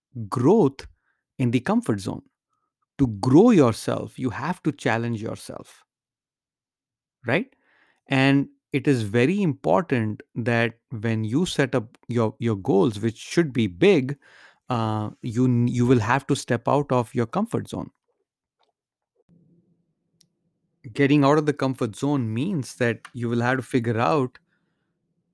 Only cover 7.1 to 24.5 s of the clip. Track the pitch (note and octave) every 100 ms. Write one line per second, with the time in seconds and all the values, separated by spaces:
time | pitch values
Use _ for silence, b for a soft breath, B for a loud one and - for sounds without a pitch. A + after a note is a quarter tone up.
7.1 | _ A#2 C#3+ B3+ _ _ _ _ _ -
8.1 | C3+ C3+ C#3 C#3 _ _ C#3 B2 C3 G#2+
9.1 | A#2 C3 G3+ F#3 B2 - F3 F3 B2+ A2
10.1 | G#2 - - A#2 A#2 A#2 - - A#2 A2+
11.1 | A2 A2 B2+ F3+ - C3+ C3 A2+ _ -
12.1 | A#2+ A2 - A2+ G2+ F#2 F#3 D#3+ G2 A2+
13.1 | A2+ - - E3 B2 A2 F2 F3 F3+ C3
14.1 | D3 b b b b - A#2+ A2 G#2+ G#2+
15.1 | - B2+ A2 B2+ A#2+ A#2+ A#2+ A#2+ B2+ G#2+
16.1 | C3+ - C#3 - A#2+ - C3+ C#3+ B2+ A#2
17.1 | A#2+ A2+ F3+ A3+ A2+ G2+ - - _ _
18.1 | _ _ _ _ _ _ _ _ _ _
19.1 | _ _ _ _ E3+ _ _ _ _ _
20.1 | _ _ _ _ _ _ _ A#2+ G#2+ C#3
21.1 | D3 C#3 D3+ D3+ C#3+ C3+ C3 B2 G2+ C#3
22.1 | D3 A2+ A2 D#3+ F#3 A#2 - A#2+ A2 -
23.1 | B2 A#2 A#2 A#2+ C3 B2 C3 A#2 A2+ C3+
24.1 | D#3+ B2+ - _